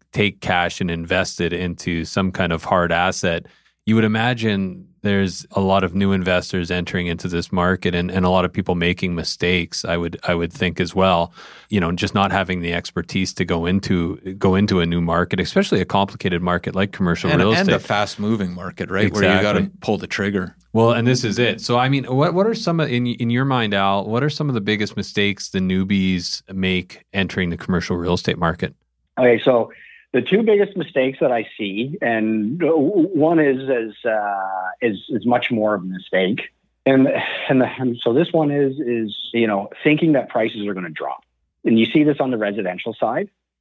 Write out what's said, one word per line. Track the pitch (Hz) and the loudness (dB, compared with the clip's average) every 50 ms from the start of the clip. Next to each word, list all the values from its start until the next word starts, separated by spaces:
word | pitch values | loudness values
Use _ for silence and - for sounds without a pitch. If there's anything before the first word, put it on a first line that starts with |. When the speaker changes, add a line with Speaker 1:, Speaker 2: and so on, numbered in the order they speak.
| _ _ - | _ _ 0
Speaker 1:
take | - 104 101 - _ | 0 0 0 0 _
cash | - - 92 87 90 87 - - | -2 0 2 2 2 0 -2 -4
and | 101 87 | -4 -2
invest | 87 82 82 85 90 92 92 - - - | -2 -4 -2 -2 0 0 0 -2 -2 -2
it | 92 82 | -2 -2
into | 87 85 92 87 85 - - 90 85 82 82 | -2 -2 -4 -4 -6 -6 -4 -4 -4 -4 -4
some | - - 101 95 95 | -2 -2 -2 -2 -2
kind | 92 - 92 87 85 | -2 -2 -2 -2 -2
of | 80 - | -4 -2
hard | - 98 90 87 85 | 0 0 0 2 2
asset, | 85 85 87 95 95 - - 90 85 82 - - _ _ _ _ _ _ _ | 2 2 2 0 0 0 -2 -2 -2 -2 -6 -10 _ _ _ _ _ _ _
you | 107 110 | 2 2
would | 113 110 | 4 4
imagine | 107 107 110 113 123 123 117 113 110 104 98 95 92 90 92 - - _ _ | 2 2 0 0 0 0 0 -2 -2 0 0 -2 -4 -8 -12 -18 -20 _ _
there's | - 104 101 98 98 92 82 - - - | -2 0 0 2 0 0 -4 -8 -14 -6
a | - 98 | -2 0
lot | 98 95 98 98 95 | 2 4 4 2 2
of | 90 85 | 0 0
new | 98 98 98 98 | 0 2 2 2
investors | 92 90 92 90 90 82 - - 92 85 82 | 2 2 2 0 0 0 -2 -4 -4 -2 -2
entering | 90 90 87 - - 92 87 | -4 -4 -4 -4 -4 -4 -2
into | 87 85 80 - | -4 -4 -4 -6
this | 90 85 85 85 - | -4 -4 -4 -4 -2
market | - 92 87 90 92 90 - 92 87 | -2 0 2 2 0 0 0 -2 0
and, | 90 87 90 | 0 -2 0
and | 90 95 90 | 0 2 2
a | 90 | 4
lot | 92 92 90 | 4 4 2
of | 87 - | 0 -2
people | - 92 - 90 | -4 -2 -2 -2
making | 87 87 87 87 - - 90 87 | 0 2 0 0 0 -2 -4 -4
mistakes, | 82 80 - - - - 90 92 90 85 - - - - | -4 -6 -6 -6 -2 0 0 0 0 -2 -4 -8 -8 -4
I | 90 85 | -4 -2
would, | 87 87 85 90 - - | -2 -2 -6 -8 -6 -4
I | - 87 | -2 -2
would | 87 87 82 - | -2 -2 -4 -4
think | - - 90 80 - | -4 -4 -4 -2 -2
as | 92 85 - | -4 -2 0
well, | 92 95 95 90 85 85 82 _ - - - - - - | 2 4 4 4 2 0 -2 _ -20 -20 -20 -20 -20 -10
you | _ 107 101 | _ 0 0
know, | 85 82 | 0 0
just | 90 87 113 101 - | 0 -2 -2 -2 0
not | 104 98 98 | 0 0 2
having | 92 98 92 87 90 90 | 0 0 0 -2 -2 -4
the | 85 85 85 | -2 -4 -4
expertise | 85 82 - _ 90 85 - - 98 92 - - | -4 -6 -6 _ -8 -8 -4 -2 -2 -2 -2 -2
to | - 92 | -4 -2
go | 80 87 82 85 | -2 -2 -2 0
into, | 87 92 98 - - 98 87 85 82 - - - 95 95 | 0 0 0 2 0 0 0 0 -2 -4 -8 -10 -12 -6
go | - - 95 92 | 0 2 4 4
into | 98 104 104 98 90 | 4 4 4 2 2
a | 85 | 2
new | 85 85 87 | 2 0 0
market, | 85 85 82 85 90 - - 92 | 0 2 2 0 0 0 0 -2
especially | 92 - - 190 202 - - 98 | -2 0 0 0 2 2 2 0
a | 92 | 0
complicated | - - 202 98 98 - - - 95 - 85 | 2 2 0 0 0 -4 -6 -4 -2 -2 0
market | 87 87 87 90 - - 90 | 0 0 0 0 -2 -4 -2
like | 92 98 101 - | -2 -2 -2 -2
commercial | - 95 87 85 82 - 90 | -2 0 0 0 0 0 0
Speaker 2:
And, | 76 82 | 2 2
Speaker 1:
real | 92 104 | 4 4
Speaker 2:
and | 110 175 | 2 2
Speaker 1:
estate. | 190 98 104 | 2 2 0
Speaker 2:
a | 98 | 0
fast | - - 107 104 104 - - | 0 -2 0 0 0 -2 -4
moving | - 104 107 113 104 98 90 90 | -6 -2 -2 -2 -2 -2 -6 -6
market, | 90 90 90 85 - 92 - | -8 -10 -12 -8 -8 -6 -4
right? | 95 95 110 98 | 0 0 0 2
Where | - 107 98 | 2 2 2
you | 90 90 92 | 4 4 4
gotta | 98 104 104 101 | 2 2 2 0
Speaker 1:
Exactly. | 98 95 - - | -2 -2 -6 -8
Speaker 2:
pull | - - 107 | -2 -2 -2
the | 95 110 | -2 -2
trigger. | - - - 101 101 101 98 92 90 - _ _ _ | -6 -4 -4 -2 -2 -2 -2 -4 -4 -10 _ _ _
Speaker 1:
Well, | - 110 113 117 117 | 2 4 4 4 4
and | 120 117 | 4 4
this | 123 127 120 - | 2 2 2 0
is | 117 98 117 | -2 0 2
it. | 123 113 98 - | 2 2 0 -2
So, | - - 123 | -2 0 2
I | 120 127 131 | 2 2 2
mean, | 139 139 120 | 0 -2 -2
what, | 113 131 135 151 175 165 | -2 0 2 2 2 2
what | 180 196 | 2 2
are | 226 226 | 0 0
some | 226 - 175 165 165 | -2 -2 -2 0 0
of, | 156 - | 0 0
in, | 123 123 123 | 0 0 0
in | 120 117 - 117 117 | -2 -2 -2 -2 0
your | 117 123 135 | 2 2 2
mind, | 139 131 123 113 104 101 | 2 2 2 2 2 2
Al, | 98 98 98 98 101 95 | 2 2 2 2 0 0
what | 104 110 120 139 | 0 -2 0 0
are | 151 | -2
some | 147 - 156 | -2 -2 -2
of | 143 127 | -2 -2
the | 113 | -2
biggest | 98 107 107 104 104 101 - | 0 0 0 0 -2 -4 -4
mistakes | - 98 - - 107 101 101 98 - - - | -8 -8 -4 -2 0 0 0 0 -4 -8 -6
the | - 98 | -2 -2
newbies | 95 92 95 95 95 98 104 98 95 95 92 90 87 - - - _ - 98 | 0 0 0 0 0 2 2 2 2 2 0 -2 -2 -6 -10 -10 _ -10 -6
make | 95 92 92 92 90 87 _ - - _ _ | -2 -2 0 0 -2 -4 _ -16 -20 _ _
entering | - 98 95 90 - 101 92 87 | -2 -2 -2 -2 -2 -2 -2 -2
the | 85 | -2
commercial | 82 - - 92 85 - - 92 | -6 -4 -2 -2 -2 0 -2 -4
real | 87 85 90 90 | -2 0 0 -2
estate | 87 - - 92 | 0 0 -4 -2
market? | 87 85 82 80 - 92 - - _ _ _ _ _ _ _ _ - | 0 0 -2 0 -2 -6 -6 -6 _ _ _ _ _ _ _ _ 2
Speaker 3:
Okay, | 127 123 117 113 | 4 4 4 4
so | - 143 127 117 110 - - - - - - - _ _ | 4 4 4 4 2 0 -8 -20 -20 -20 -20 -20 _ _
the | - - | -2 -2
two | - - 185 214 226 | 0 2 2 2 4
biggest | 220 214 202 202 196 - | 4 4 4 2 0 -2
mistakes | 180 156 - - 139 131 135 135 - | -8 -8 -2 0 0 0 0 0 0
that | 170 139 123 | 0 2 2
I | 117 107 - - | 0 -2 -6 -8
see, | - 110 98 95 104 123 139 156 - | -8 -6 -6 -4 -4 -4 -6 -6 -4
and | 147 120 113 110 107 110 110 110 104 107 139 | -2 -2 0 0 0 0 0 0 -2 -2 -2
w-, | 175 170 147 165 160 135 151 415 370 302 | 0 0 2 2 2 2 2 2 2 2
one | 135 135 139 147 160 175 | 2 2 2 2 4 4
is, | 160 151 139 135 131 135 131 | 4 4 4 2 0 0 -2
is, | 135 120 113 110 104 - - | 0 0 -2 -4 -8 -6 -4
uh, | 120 110 107 104 104 101 98 95 95 95 92 92 92 90 _ | -2 -2 0 0 -2 -4 -4 -4 -4 -6 -6 -6 -8 -6 _
is, | 127 117 101 92 - - | -2 -2 -2 -2 -8 -6
is | 147 110 - | -6 -2 0
much | 120 123 127 - - | 0 0 0 0 0
more | 123 110 107 107 104 | 0 0 2 0 0
of | 98 | -2
a | 87 | -4
mistake. | 92 92 90 - - - 92 95 92 - - - - _ _ _ _ _ _ _ | -6 -10 -10 -8 -2 0 0 2 2 0 -2 -6 -12 _ _ _ _ _ _ _
And, | 135 135 135 131 135 - - - - - - - - | 4 4 6 4 4 2 -2 -4 -6 -8 -8 -2 0
and, | 143 127 | 2 2
the, | 123 110 - - | 2 0 -2 -4
and | 131 123 120 120 | -4 -4 -4 -2
so | - 123 117 | 0 2 2
this | 143 175 165 | 2 2 2
one | - 160 156 143 | 2 2 2 2
is, | 143 143 143 135 135 139 | 2 2 2 0 0 -2
is, | 147 120 120 117 113 104 104 - - - - | -2 -2 -2 -2 -2 -4 -6 -10 -12 -4 0
you | 120 113 | 0 2
know, | 110 104 98 101 - - - - | 2 2 -2 -4 -8 -14 -2 2
thinking | 151 151 147 175 160 147 | 2 2 4 4 4 4
that | 131 117 - | 2 0 0
prices | - 123 113 113 113 113 104 | -2 -2 -2 -2 -2 -4 -6
are | 101 98 | -4 -4
gonna | 95 90 82 | -6 -6 -8
drop. | 78 - 71 69 67 - _ _ _ _ _ _ _ _ - | -8 -8 -8 -8 -8 -10 _ _ _ _ _ _ _ _ 0
And | 113 117 | 2 4
you | 113 110 | 4 4
see | 104 - 156 147 | 4 4 4 4
this | 151 143 - | 4 2 2
on | 143 131 | 0 0
the | 127 | 0
residential | 110 107 104 101 113 98 90 90 92 - 117 110 | 0 -2 -2 -2 -4 -4 -6 -6 -6 -8 -10 -4
side | - 127 110 123 160 202 202 _ _ _ _ _ _ | -2 -2 -2 0 -2 -4 -6 _ _ _ _ _ _